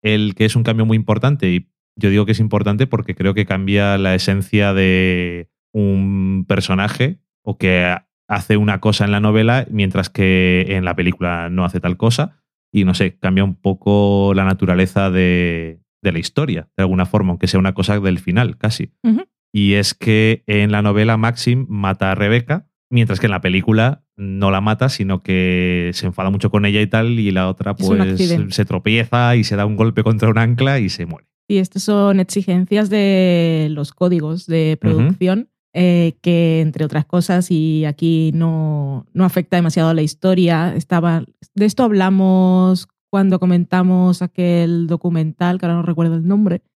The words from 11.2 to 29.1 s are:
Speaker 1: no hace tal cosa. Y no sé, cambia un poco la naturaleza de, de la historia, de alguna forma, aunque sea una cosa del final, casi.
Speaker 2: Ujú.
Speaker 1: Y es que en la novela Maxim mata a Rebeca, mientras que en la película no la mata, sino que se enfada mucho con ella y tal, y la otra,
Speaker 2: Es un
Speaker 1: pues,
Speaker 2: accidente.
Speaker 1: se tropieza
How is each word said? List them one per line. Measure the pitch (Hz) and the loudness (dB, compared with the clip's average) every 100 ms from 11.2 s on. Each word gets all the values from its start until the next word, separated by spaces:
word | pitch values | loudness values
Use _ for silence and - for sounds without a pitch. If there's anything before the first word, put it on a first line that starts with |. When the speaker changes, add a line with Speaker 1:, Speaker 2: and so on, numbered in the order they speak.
| 87 85 85 | -4 -4 -4
Speaker 1:
no | 90 90 | -2 -2
hace | 90 | -2
tal | 87 90 | -4 -2
cosa. | 113 117 156 _ _ _ _ | 0 0 -4 _ _ _ _
Y | 107 95 | -2 0
no | 90 | 0
sé, | 95 - | -2 -2
cambia | 95 92 | -2 0
un | 98 87 | 0 -2
poco | 98 95 - 101 101 101 98 | -4 -2 0 2 2 2 2
la | 98 95 | 2 0
naturaleza | 95 92 90 92 101 98 | 0 0 0 0 0 0
de, | 92 90 90 87 85 82 82 _ _ | 2 2 2 -2 -4 -10 -14 _ _
de | 98 | -4
la | 82 | -4
historia, | - - 147 82 - - | -4 -4 -4 -4 -8 -4
de | |
alguna | 95 92 92 | 0 0 0
forma, | 107 95 | 0 -2
aunque | 87 110 | -2 -2
sea | 95 | 0
una | 95 | 0
cosa | 95 95 104 | -2 -2 0
del | 95 90 | 0 -2
final, | - 92 120 - | -2 0 -2 -2
casi. | 107 - - _ | -4 -4 -10 _
Speaker 2:
Ujú. | 233 226 381 _ _ | 0 0 -2 _ _
Speaker 1:
Y | 214 202 | 0 2
es | 202 196 | 2 0
que | - - 107 110 110 - | -4 0 2 2 0 -2
en | 104 104 | 0 2
la | 104 | 0
novela | 104 101 110 113 | 0 0 0 0
Maxim | 113 120 - 123 131 | -2 -2 -2 -2 -2
mata | 104 98 95 95 | -4 -4 -2 -2
a | 95 | 0
Rebeca, | 101 117 120 160 - _ _ | 0 0 -2 -6 -8 _ _
mientras | 123 113 95 | 0 0 0
que | 113 | -2
en | |
la | 92 | -2
película | 92 92 92 110 120 147 _ - | -2 -2 2 2 2 -2 _ -14
no | 98 95 98 | -10 -2 0
la | 98 | 0
mata, | 104 107 131 | 0 0 -2
sino | - 98 92 | -2 -4 -4
que | - 92 90 90 90 90 87 | -2 0 0 0 0 -2 -4
se | 87 92 | -4 -6
enfada | 90 95 | -4 -4
mucho | 101 104 | -2 0
con | 104 104 | 0 2
ella | 104 | 0
y | 107 | 0
tal, | 113 113 117 | 0 0 0
y | 101 | 0
la | 92 92 | 0 -2
otra, | 92 98 101 | -4 -6 -2
Speaker 2:
Es | 95 | 0
un | 104 | 2
Speaker 1:
pues, | 95 | 2
Speaker 2:
accidente. | 92 175 85 101 95 | 0 0 0 -2 -4
Speaker 1:
se | 101 | -4
tropieza | 92 107 113 113 | -2 0 0 0